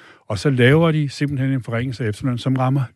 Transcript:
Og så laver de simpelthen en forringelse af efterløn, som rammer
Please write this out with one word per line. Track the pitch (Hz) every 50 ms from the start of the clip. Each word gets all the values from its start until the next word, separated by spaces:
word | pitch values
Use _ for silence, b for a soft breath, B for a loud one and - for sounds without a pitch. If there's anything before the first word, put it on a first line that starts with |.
| B B B B B
Og | B 107 98
så | - 151
laver | 135 123 120 127 143 160 170 165
de | 156 156 147 135
simpelthen | - - 147 139 147 127 135 135
en | 135 131 113
forringelse | - 117 113 120 135 120 - 127
af | 107
efterløn, | 101 - - 135 123
som | 120 - 131 131
rammer | 131 131 131 135 139 127 - _